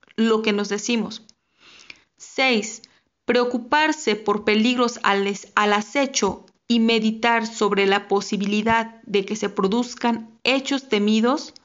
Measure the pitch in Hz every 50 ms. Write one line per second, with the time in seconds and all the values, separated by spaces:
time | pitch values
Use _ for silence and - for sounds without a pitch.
0 | _ _ - - 220 226 220 220 220 220 208 202 208 208 202 208 - - 240 233
1 | 214 - - - - _ _ _ _ _ _ _ _ - - - - - - _
2 | _ _ _ - - - - - 262 262 247 214 196 - - - - - _ _
3 | _ _ _ _ _ - 240 247 247 247 247 240 240 - - 302 311 311 302 302
4 | - 226 214 214 - - 208 208 214 - 208 214 220 247 247 247 247 233 233 -
5 | - - 202 196 196 196 202 190 - - - - 208 208 208 208 214 - - 285
6 | 277 269 269 - - 196 - - - - _ _ _ - 233 233 226 226 226 226
7 | 220 220 220 220 233 233 233 226 220 220 - - 214 202 202 196 196 196 196 202
8 | 196 - 196 196 196 - 214 190 202 196 208 214 214 226 226 226 220 220 - -
9 | - - 202 202 196 196 214 214 - 202 196 - 196 190 202 240 247 240 - -
10 | - 240 233 226 - - - _ - 233 262 269 262 - 277 262 269 - 220 208
11 | 202 208 220 220 220 240 269 302 - - - - _